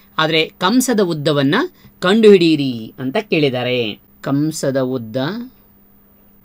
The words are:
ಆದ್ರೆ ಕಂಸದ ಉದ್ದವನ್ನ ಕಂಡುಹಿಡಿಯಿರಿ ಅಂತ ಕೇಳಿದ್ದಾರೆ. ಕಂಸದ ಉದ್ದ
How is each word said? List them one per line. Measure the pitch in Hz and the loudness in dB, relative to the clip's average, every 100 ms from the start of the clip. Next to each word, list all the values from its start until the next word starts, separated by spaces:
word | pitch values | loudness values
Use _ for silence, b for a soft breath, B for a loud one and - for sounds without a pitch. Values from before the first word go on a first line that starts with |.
| b - | b -4
ಆದ್ರೆ | 156 160 - - | 0 0 -2 -2
ಕಂಸದ | 180 254 254 220 | 0 0 0 0
ಉದ್ದವನ್ನ | 185 160 147 143 135 190 359 b b - | 0 -2 0 0 2 0 -2 b b -6
ಕಂಡುಹಿಡಿಯಿರಿ | 180 214 214 202 170 151 139 117 110 - | 0 4 8 8 6 2 -2 -6 -12 -10
ಅಂತ | 131 170 | -6 -6
ಕೇಳಿದ್ದಾರೆ. | 220 170 147 123 123 127 113 - _ _ | -4 0 0 -2 -2 -2 -4 -8 _ _
ಕಂಸದ | - 139 151 151 147 135 | -4 -2 -2 -4 -4 -2
ಉದ್ದ | 127 131 113 120 139 220 247 - _ _ _ _ _ _ _ _ | -2 -4 -6 -6 -6 -8 -12 -18 _ _ _ _ _ _ _ _